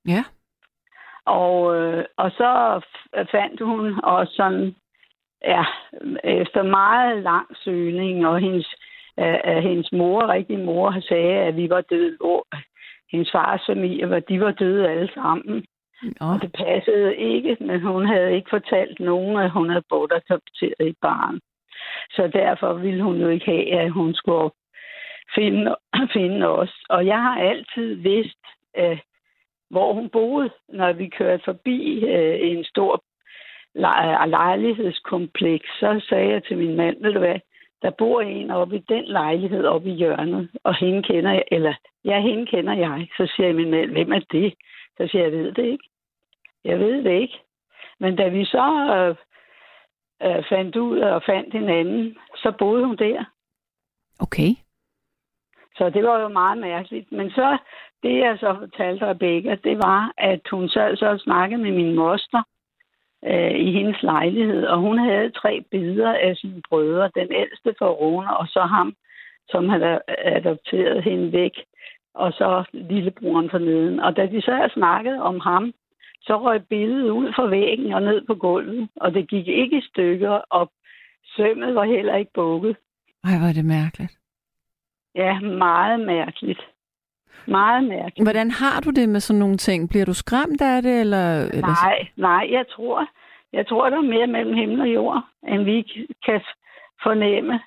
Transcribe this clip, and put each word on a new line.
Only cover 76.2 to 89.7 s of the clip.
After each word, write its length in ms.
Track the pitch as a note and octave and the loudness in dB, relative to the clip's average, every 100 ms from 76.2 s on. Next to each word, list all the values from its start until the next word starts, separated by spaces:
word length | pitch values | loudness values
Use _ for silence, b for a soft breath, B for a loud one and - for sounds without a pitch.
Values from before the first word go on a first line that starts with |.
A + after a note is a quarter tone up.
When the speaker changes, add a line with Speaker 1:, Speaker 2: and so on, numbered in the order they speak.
Speaker 2:
så 160 | - G#3+ | -2 0
røg 240 | B3 A3 - | 2 0 0
billedet 400 | G#3+ G#3+ C4+ A#3+ | -2 0 0 0
ud 240 | A3 C4+ | 0 -2
fra 120 | A#3+ A#3+ | 0 2
væggen 480 | F#3+ G#3 A3+ A#3+ | 2 2 0 -2
og 80 | F#3+ | 0
ned 240 | G3+ G#3 - | 2 0 0
på 100 | G3+ | -2
gulvet, 540 | F3+ F3+ - A#3 A3 - | 0 0 -2 -6 -8 -4
og 180 | F#3 | -2
det 160 | F3+ D#3+ | 0 -2
gik 180 | G3+ F3+ | -4 -2
ikke 300 | G3+ B3+ D4 | 0 0 0
i 40 | |
stykker, 500 | - - F3 F3+ G3+ | -2 0 0 2 0
og 400 | G3+ - F3 F3 _ b b b b _ - | 0 0 0 0 _ b b b b _ 0
sømmet 400 | G#3+ A3+ B3 A#3+ | 0 0 0 0
var 80 | |
heller 320 | G#3 A#3 G3+ G3 | 2 2 0 -2
ikke 160 | G#3 | -2
bukket. 420 | - E3 E3 G#3+ G#3+ _ _ _ _ | -2 -2 0 -2 -4 _ _ _ _
Speaker 1:
Ej, 140 | F3+ F3+ | 0 2
hvor 80 | E3+ | 2
er 60 | |
det 120 | D#3 D#3+ | 2 0
mærkeligt. 460 | D#3 D#3+ - F3 - _ _ _ _ _ _ _ _ _ F3+ | 0 -2 -6 -12 -12 _ _ _ _ _ _ _ _ _ -2
Speaker 2:
Ja, 240 | F#3 G3 | 0 0
meget 600 | G3+ F#3 F3 E3+ G3+ A#3 | -2 0 2 4 2 0
mærkeligt. 600 | G#3+ E3+ E3 - G#3 F3+ - _ _ _ _ _ _ B - | 0 -2 -2 -6 -8 -8 -12 _ _ _ _ _ _ B -2
Meget 360 | G3 G#3+ B3 | 2 4 4
mærkeligt. 420 | C4 F#3+ F3+ - G#3+ | 0 -2 -8 0 2
Speaker 1:
Hvordan 260 | A3 A3+ | 2 0
har 280 | B3 C4+ - | 0 0 0
du 80 | D#4 | 0
det 200 | C4+ A3+ | 2 2
med 100 | G#3 | 2
sådan 200 | - G#3 | 2 2
nogle 180 | G3+ G3 | 4 2
ting? 320 | - | 2